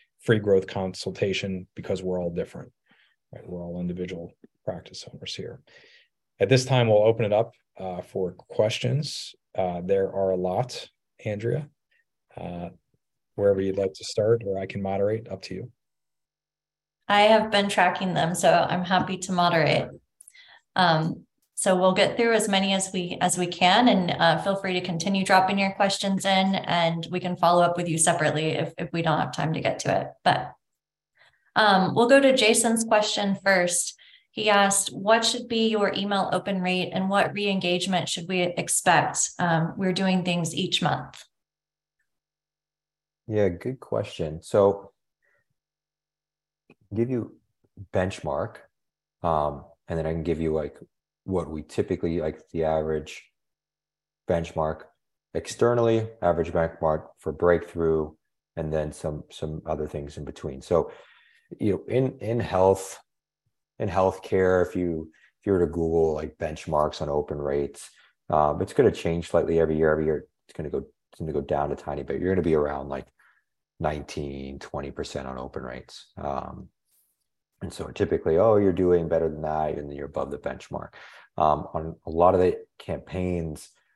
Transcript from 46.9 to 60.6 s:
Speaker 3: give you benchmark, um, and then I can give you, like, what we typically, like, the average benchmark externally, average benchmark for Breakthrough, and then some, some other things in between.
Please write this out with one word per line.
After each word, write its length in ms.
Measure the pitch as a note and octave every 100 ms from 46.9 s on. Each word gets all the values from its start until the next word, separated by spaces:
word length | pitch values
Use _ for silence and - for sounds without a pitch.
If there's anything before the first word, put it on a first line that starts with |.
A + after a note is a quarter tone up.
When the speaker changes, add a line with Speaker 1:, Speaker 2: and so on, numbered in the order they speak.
Speaker 3:
give 160 | G#2+ A#2+
you 260 | B2 - - _ _ _ - F#2+
benchmark, 640 | G2 F#2 - D#2 C#2+ A2 - _ _ _ _ _ _
um, 420 | E2+ D#2 D2 C#2+ - _ -
and 100 | E2
then 60 | D#2
I 80 |
can 100 | E2
give 160 | D#2+ D#2
you, 140 | D#2+
like, 240 | D#2 D2 - - _ _ _ -
what 240 | F#2 D2+
we 120 | D#2
typically, 580 | - - - F2 E2+ E2
like, 280 | D#2 - _
the 140 | E2
average 600 | D#2 D#2+ D#2 D#2 D#2 - _ _ _ _ _ _ _ _ _ _ -
benchmark 560 | E2+ D#2+ E2 D#2 D#2 - _ _ _ _ E2+
externally, 720 | - - A#2+ A#2+ A#2 A2+ A2 -
average 280 | F2 E2+ E2
benchmark 560 | E2+ E2 - D#2+ D#2 - _
for 120 | D#2+
Breakthrough, 800 | D2 F2 E2+ - E2+ E2 D#2+ D#2 - _ _ _ E2
and 180 | D#2
then 180 | D#2 D2+
some, 320 | - D#2+ D2 -
some 320 | - D#2 D#2 D#2+
other 200 | D2+ D2+
things 300 | D2+ C#2+ D#2
in 80 | C#2+
between. 360 | - D2+ C2+